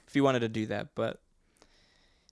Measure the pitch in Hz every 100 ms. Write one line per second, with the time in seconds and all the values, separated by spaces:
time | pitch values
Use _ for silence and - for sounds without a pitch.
0 | - 143 139 127 113 110 107 104 - -
1 | 113 - _ _ _ _ _ _ _ _
2 | _ _ _